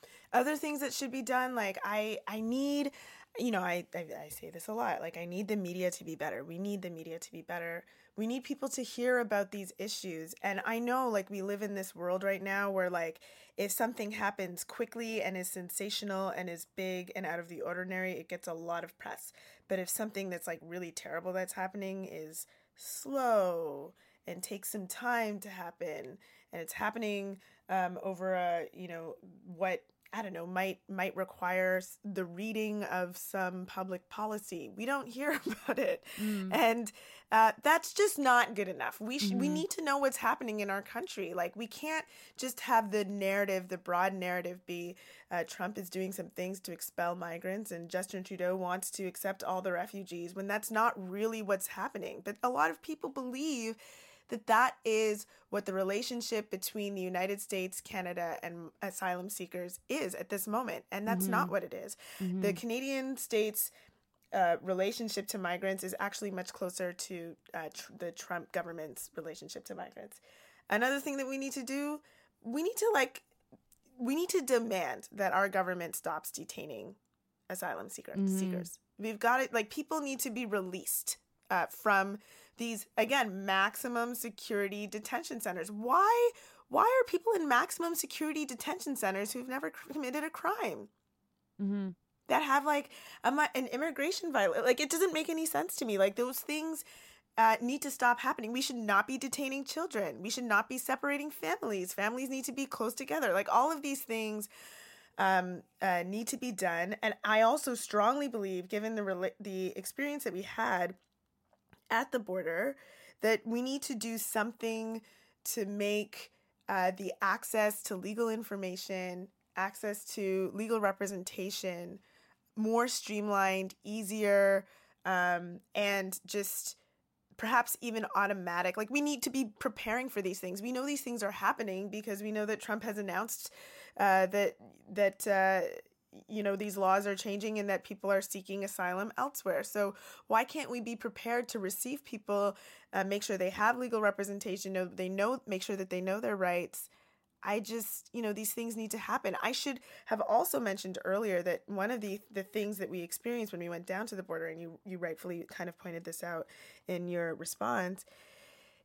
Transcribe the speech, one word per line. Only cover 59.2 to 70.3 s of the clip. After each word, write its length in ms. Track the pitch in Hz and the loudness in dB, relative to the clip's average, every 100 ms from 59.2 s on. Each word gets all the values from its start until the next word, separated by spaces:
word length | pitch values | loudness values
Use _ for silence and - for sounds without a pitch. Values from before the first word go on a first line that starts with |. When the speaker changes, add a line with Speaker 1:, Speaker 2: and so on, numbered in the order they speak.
| 190 | -4
Speaker 1:
seekers 500 | - 180 180 180 - - | -6 -6 -6 -8 -10 -4
is 280 | 269 190 - | -2 0 -4
at 140 | 190 | -4
this 180 | 202 214 | -4 -2
moment. 360 | 220 247 - - | -2 -2 -6 -6
And 160 | 196 214 | -4 0
that's 200 | 190 190 | 2 2
not 160 | 214 | 2
Speaker 2:
Mm-hmm. 80 | 175 | 2
Speaker 1:
what 120 | 196 | 0
it 120 | - - | -2 -6
is. 200 | 202 - - - | -10 -12 -14 -4
Speaker 2:
Mm-hmm. 220 | 190 185 | -2 2
Speaker 1:
The 120 | 202 | 2
Canadian 640 | 175 233 240 269 269 262 262 | 2 -2 -2 0 0 -2 -4
state's, 540 | - 220 214 208 - - - _ _ _ _ | 0 4 4 2 -2 -4 -20 _ _ _ _
uh, 240 | 202 175 170 | 4 6 4
relationship 640 | 180 185 196 - 226 208 208 | 2 2 2 0 -2 -4 -4
to 100 | 202 | -2
migrants 460 | 180 180 190 190 | -2 0 0 -2
is 120 | 190 - | -4 -2
actually 320 | 202 - 202 | -4 -2 -6
much 200 | 185 180 | -6 -8
closer 400 | - 185 185 180 | -6 -6 -2 -4
to, 440 | 175 - 180 170 - - | -4 -8 -8 -10 -14 -12
uh, 160 | - 160 | -8 -8
tr-, 200 | - - 190 | -10 -14 -8
the 120 | 175 | -8
Trump 400 | 165 - 175 160 | -8 -6 -6 -4
government's 600 | 185 170 165 156 - - - | -4 -4 -6 -8 -10 -10 -10
relationship 480 | 160 160 156 - - | -10 -10 -12 -12 -10
to 100 | 185 | -10
migrants. 440 | 180 - - - - | -10 -12 -16 -18 -20